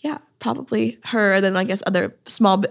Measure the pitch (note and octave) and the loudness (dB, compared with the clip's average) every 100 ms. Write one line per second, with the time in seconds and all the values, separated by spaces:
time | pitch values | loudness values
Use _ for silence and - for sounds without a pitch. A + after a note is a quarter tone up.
0 | D4 - - _ A#3+ - C4 A3 A3+ - | -8 -8 -14 _ -6 -6 -4 -2 -2 -6
1 | - A#3 G#3 F#3+ G3 F#3+ F#3 F#3+ - F#3 | -4 0 2 2 2 0 -2 -2 -2 -2
2 | F3+ - - - G#3 F#3+ G3 | -2 -6 -6 2 4 4 2